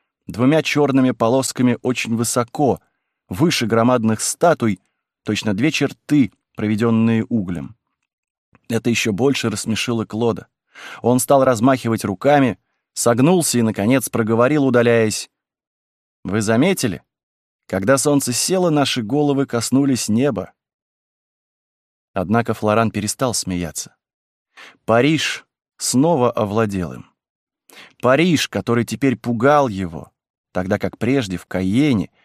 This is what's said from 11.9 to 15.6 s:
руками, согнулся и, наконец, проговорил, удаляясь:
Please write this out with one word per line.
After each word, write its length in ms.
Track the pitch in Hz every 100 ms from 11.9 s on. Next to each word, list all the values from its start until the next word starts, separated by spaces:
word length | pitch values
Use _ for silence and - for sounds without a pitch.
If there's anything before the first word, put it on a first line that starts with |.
| 110
руками, 540 | 101 98 139 143 127 - _ _ _
согнулся 640 | - 117 117 143 180 147 120
и, 40 |
наконец, 460 | 113 101 101 135 -
проговорил, 580 | 113 110 113 123 151 135
удаляясь: 640 | 120 117 117 110 - - _ _ _